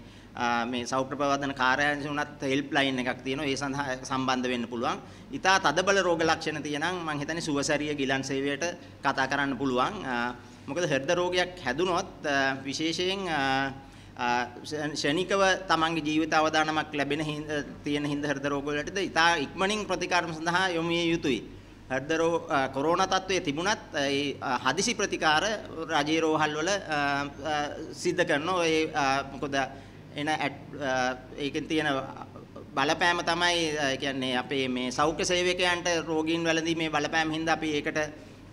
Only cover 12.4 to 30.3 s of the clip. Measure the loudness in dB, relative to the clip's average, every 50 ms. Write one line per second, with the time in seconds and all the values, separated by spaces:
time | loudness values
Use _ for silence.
12.4 | 2 2 0 -2 -4 -6 -4 -2 -2 -2 -2 0 0 -2 -2 -2 -2 -2 0 2
13.4 | 2 2 2 2 2 0 -4 -8 -12 -16 -20 -20 -20 -18 -8 -4 0 2 2 2
14.4 | 0 -2 -6 -10 -10 -8 -6 -4 -4 -4 -4 0 0 2 2 2 2 2 2 4
15.4 | 6 4 4 2 2 0 2 2 4 2 0 0 -2 0 2 2 2 4 4 4
16.4 | 4 4 4 4 2 4 2 0 -2 -2 -2 -2 0 0 0 -2 -2 -2 -4 -6
17.4 | -6 -4 -4 -4 -4 -6 -10 -8 -4 -2 -2 0 0 -2 -2 -2 -2 -2 -2 -2
18.4 | 0 -2 -2 -2 -2 -2 -2 -2 -4 -4 -2 -2 -2 0 4 4 6 6 6 4
19.4 | 0 -4 -2 0 0 0 0 -2 -2 -2 -2 -2 0 2 2 2 2 0 -4 -4
20.4 | -2 0 2 2 2 2 0 0 0 0 0 2 2 2 0 2 2 0 0 0
21.4 | -2 -8 -14 -18 -20 -20 -20 -20 -8 -4 -4 -4 -2 0 0 2 2 2 2 0
22.4 | 0 0 2 2 2 0 0 0 2 2 2 2 2 2 2 0 0 0 0 0
23.4 | 0 0 -2 0 0 0 0 -2 -4 -6 -4 -2 0 2 2 0 0 -2 -4 -4
24.4 | -2 -2 -2 0 2 2 2 2 0 0 0 0 -2 -2 -2 2 4 4 4 4
25.4 | 4 2 -2 -4 -6 -10 -10 -8 -6 0 0 0 2 2 2 2 4 4 4 4
26.4 | 2 2 2 0 0 0 0 0 -2 -2 -2 0 0 0 0 0 -2 -4 -8 -8
27.4 | -4 -2 -2 -2 -2 -4 -6 -8 -10 -10 -10 -4 -2 0 2 2 2 2 2 2
28.4 | 2 0 0 2 2 2 4 2 2 0 0 0 2 2 2 2 -2 -4 -6 -8
29.4 | -6 -2 0 0 -2 -2 -4 -10 -16 -18 -18 -18 -18 -12 -8 -6 -2 -2